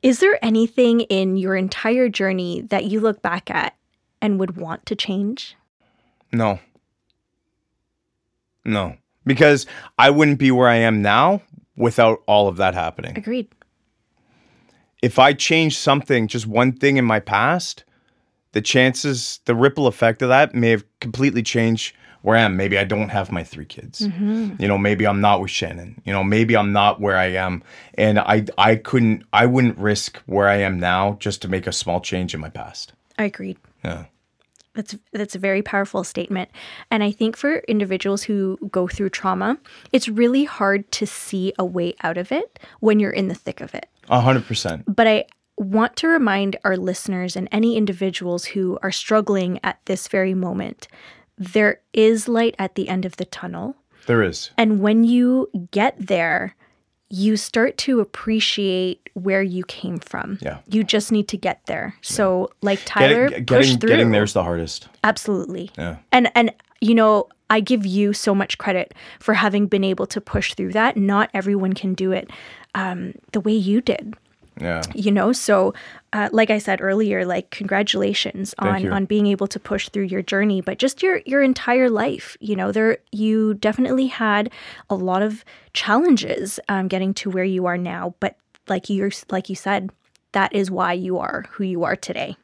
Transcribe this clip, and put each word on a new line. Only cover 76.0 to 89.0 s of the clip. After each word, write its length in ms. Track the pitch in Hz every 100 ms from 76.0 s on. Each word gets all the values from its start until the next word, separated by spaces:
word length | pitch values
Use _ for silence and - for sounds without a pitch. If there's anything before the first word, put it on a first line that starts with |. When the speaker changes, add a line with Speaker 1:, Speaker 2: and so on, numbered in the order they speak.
| _
Speaker 1:
uh, 160 | 214 208
like 160 | 220 220
I 80 | 214
said 240 | 208 190
earlier, 440 | 190 196 214 190 180
like, 240 | 180 -
congratulations 1040 | - 202 196 208 185 202 202 - - 196 -
Speaker 2:
Thank 160 | 196 190
Speaker 1:
on, 60 |
Speaker 2:
you. 80 | 190
Speaker 1:
on 140 | 196 190
being 200 | 214 208
able 200 | 196 196
to 120 | 202
push 280 | - 214 -
through 160 | 202
your 180 | 190 190
journey, 380 | 180 196 208 190
but 180 | 180 202
just 240 | 269 -
your, 200 | 381 370 -
your 160 | 277
entire 480 | 269 254 - 247 254
life, 460 | 214 233 - - -
you 160 | 208 196
know, 140 | 190
there, 260 | 208 220 - _
you 400 | 208 214 220 214
definitely 540 | 208 214 220 254 262 262
had 440 | - 220 202 214 - - - -
a 60 | 196
lot 260 | 185 185
of 240 | 214 214 - - _
challenges, 840 | - - 220 349 240 - - 190 - -
um, 220 | 190 185
getting 240 | 185 190 202
to 140 | 202
where 160 | 185 185
you 220 | 185 180
are 100 | 175
now. 380 | 175 175 180 -
But 160 | 196 - _ _ -
like 220 | 190 -
you're, 220 | 196